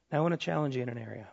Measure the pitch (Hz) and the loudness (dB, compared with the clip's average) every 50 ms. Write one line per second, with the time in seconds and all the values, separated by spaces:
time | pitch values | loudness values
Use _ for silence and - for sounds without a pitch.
0 | _ _ 151 147 160 170 170 160 - 175 170 156 151 139 131 123 123 120 120 120 | _ _ 2 4 4 4 2 0 0 0 0 2 2 0 0 -2 -2 -2 -4 -6
1 | 113 107 107 107 104 - | -8 -8 -10 -10 -12 -14